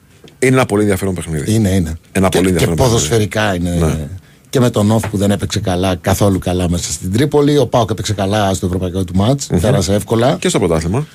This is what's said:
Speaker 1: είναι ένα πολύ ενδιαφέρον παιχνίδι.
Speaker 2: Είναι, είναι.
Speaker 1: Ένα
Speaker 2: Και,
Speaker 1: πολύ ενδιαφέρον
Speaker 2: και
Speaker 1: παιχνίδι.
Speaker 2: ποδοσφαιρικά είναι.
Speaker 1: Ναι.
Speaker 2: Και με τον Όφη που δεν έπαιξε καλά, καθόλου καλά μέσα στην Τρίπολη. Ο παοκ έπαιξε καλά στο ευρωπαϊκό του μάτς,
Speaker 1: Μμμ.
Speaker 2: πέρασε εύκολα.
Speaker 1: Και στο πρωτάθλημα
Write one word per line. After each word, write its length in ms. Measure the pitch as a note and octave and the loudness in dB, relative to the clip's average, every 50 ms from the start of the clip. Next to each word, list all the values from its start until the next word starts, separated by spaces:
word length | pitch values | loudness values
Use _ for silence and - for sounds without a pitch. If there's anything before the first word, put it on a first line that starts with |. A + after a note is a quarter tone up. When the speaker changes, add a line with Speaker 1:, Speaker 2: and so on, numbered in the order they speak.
| _ _ - - - - - _ | _ _ -20 -20 -20 -20 -4 _
Speaker 1:
είναι 140 | B2 C3 C3 | 2 2 4
ένα 120 | C3 B2 | 2 2
πολύ 160 | - G2+ G#2 | 2 2 0
ενδιαφέρον 320 | G#2 G#2 F#2+ F2+ G2 G2 F#2 | 2 2 0 0 -2 -4 -4
παιχνίδι. 400 | E2+ D#2+ E2 D#2+ D2+ C#2 G#2+ G#2+ | -4 -6 -6 -6 -4 -2 0 2
Speaker 2:
Είναι, 140 | A2+ G#2+ F#2 | 2 2 2
είναι. 300 | F#2+ G2 E2+ D#2 D#2+ - - - | 2 2 0 -2 -4 -8 -12 -8
Speaker 1:
Ένα 160 | - F#2+ F#2+ F#2 | -2 0 0 2
Speaker 2:
Και, 80 | - F2+ | 2 2
Speaker 1:
πολύ 120 | F#2+ F#2+ | 2 2
ενδιαφέρον 260 | F2+ E2 F2 F2 E2+ | 2 2 0 0 2
Speaker 2:
και 60 | D#2+ | 2
Speaker 1:
παιχνίδι. 0 | |
Speaker 2:
ποδοσφαιρικά 720 | C#3 B2 A2+ A#2 - - A#2+ A2+ G#2+ F#2 - A2 G#2+ G#2 F#2 | 2 2 2 0 0 0 0 0 0 0 -2 -2 0 0 0
είναι. 160 | F2 F2 F2 | -2 -2 -2
Speaker 1:
Ναι. 380 | F2 E2 E2 D2+ C#2 - D2+ C#2 F#2 - - - - - _ - | 0 0 0 0 0 -2 -6 -8 -12 -14 -16 -20 -20 -20 _ -4
Speaker 2:
Και 100 | - C#3 | 0 0
με 100 | A#2+ A#2+ | 2 2
τον 200 | A#2+ A2 G#2 G#2 | 2 2 2 2
Όφη 180 | A2+ A2+ - - | 2 0 0 -2
που 80 | - | -2
δεν 140 | F#2+ G2 G2+ | 0 0 0
έπαιξε 300 | G2+ - - - - G2+ | 0 -2 -4 -4 -4 -4
καλά, 340 | G#2 G2 F2+ F2+ F#2+ F#2+ F#2 | -4 -2 -2 0 0 -2 -2
καθόλου 420 | E2 - G2 F#2+ - G#2+ G2+ F#2+ F2 | -2 -2 -2 0 2 2 2 2 0
καλά 320 | - F#2 F2+ F2+ F2+ E2+ | 0 -2 -2 0 0 0
μέσα 220 | F2 E2+ - - | -2 -2 -4 -6
στην 200 | - - F#2 F#2 | -8 -8 -6 -2
Τρίπολη. 460 | F#2+ A#2+ D3+ C#3+ C#3 D3 C#3+ C#3+ D3 C#3+ | 0 0 0 2 2 2 4 4 4 2
Ο 80 | B2 | 2
παοκ 240 | - - B2 A2+ F2 | 2 2 0 0 0
έπαιξε 220 | G#2+ - - - | -2 -4 -4 -4
καλά 420 | G2+ G2 G2 F#2 G#2 G#2+ G2+ G2 F#2+ | -4 -2 -2 0 0 0 0 0 0
στο 120 | - - | 0 -2
ευρωπαϊκό 380 | F2+ F2+ F#2 F#2 F2+ F2 F#2+ F#2 | -2 -2 -2 -2 -2 -2 -4 -4
του 100 | E2+ F2+ | -2 0
μάτς, 300 | F#2 G2+ A#2 D3 C#3 - - | 0 2 2 0 -2 -2 -2
Speaker 1:
Μμμ. 100 | F#2 F2+ | 0 0
Speaker 2:
πέρασε 340 | E2+ G#2 G2 G2 F2 F2+ G2+ | 2 2 2 2 0 0 0
εύκολα. 420 | G#2+ G#2 - A#2 A2+ A#2 C3+ E3 C#3+ | -2 0 0 0 2 2 2 0 0
Speaker 1:
Και 80 | - F#3 | -2 -2
στο 100 | F3+ D3 | 0 0
πρωτάθλημα 480 | G#2 E2+ D#2+ D#2+ D#2+ E2+ G2 C3+ D3+ - | 2 2 0 0 0 0 -2 -2 -4 -6